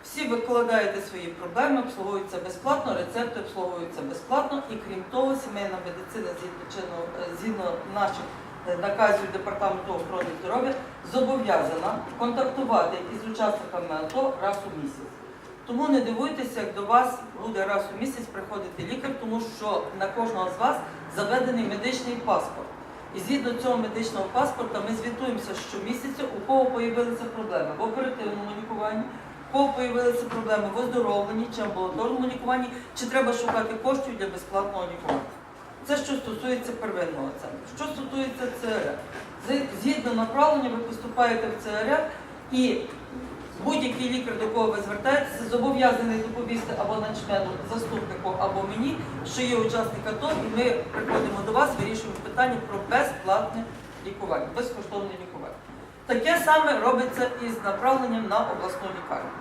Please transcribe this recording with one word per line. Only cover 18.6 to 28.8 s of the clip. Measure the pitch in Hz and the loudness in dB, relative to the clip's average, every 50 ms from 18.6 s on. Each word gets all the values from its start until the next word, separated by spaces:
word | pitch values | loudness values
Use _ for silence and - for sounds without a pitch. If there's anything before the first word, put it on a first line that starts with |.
| 190 180 175 - | -8 -8 -8 -8
лікар, | - 185 247 262 277 269 - - | -6 -6 -6 -4 -4 -4 -4 -4
тому | 233 220 220 226 226 - - - | -4 -2 -2 -2 -2 -4 -8 -6
що | 208 208 190 - - - - 190 | -2 0 0 0 -2 -4 -2 -2
на | 196 | -2
кожного | 196 - 233 226 226 - 185 185 180 - | -2 0 0 0 0 2 0 0 0 2
з | - | 4
вас | 233 277 294 - - - - - - - - | 4 4 4 2 -4 -8 -10 -12 -12 -6 -2
заведений | 196 - - 247 254 247 254 247 226 214 | -2 2 4 4 4 4 4 2 2 0
медичний | 202 208 202 214 247 254 254 - 247 240 | 0 -2 0 0 0 -2 0 -2 -4 -4
паспорт. | 226 - 226 190 - - - - - - - - - - - - - - - - | -2 2 2 2 2 2 -2 -6 -8 -10 -10 -10 -14 -14 -14 -14 -14 -14 -10 -8
І | 196 | -8
згідно | 180 - 277 277 226 247 240 247 | 0 0 0 2 2 0 -2 0
цього | - 254 240 | 2 2 2
медичного | 226 220 214 - 220 - - - 196 196 190 | 2 2 0 -2 -2 -2 -2 0 -2 -2 0
паспорта | - 247 285 285 - 247 240 220 226 208 202 220 | 2 2 2 2 2 -2 -4 -2 -2 -2 -2 -2
ми | 220 | -2
звітуємося | 220 226 240 233 262 269 247 226 208 - 208 190 - - - | -2 -2 -4 -4 -2 -2 -2 -2 -2 -4 -6 -6 -8 -8 -8
щомісяця, | - 196 190 226 254 - - 277 269 - 269 247 220 | -6 -6 -4 -4 -4 -4 -4 -6 -4 -4 -4 -4 -4
у | 202 - | -6 0
кого | 247 269 269 254 | 4 6 6 6
появилися | 247 - 233 233 226 226 240 240 233 233 - 233 | 6 4 2 0 2 2 2 0 0 0 -4 -6
проблеми | 226 - 226 220 190 175 156 - - - - | -6 -6 -6 -6 -2 0 0 0 -2 -2 -2
в | |
оперативному | 220 220 226 269 262 254 - - 220 208 208 208 202 208 208 214 | -2 -2 0 -2 -2 -2 -2 -4 -4 -4 -4 -4 -6 -6 -8 -8
лікуванні, | 226 220 220 208 | -8 -6 -4 -2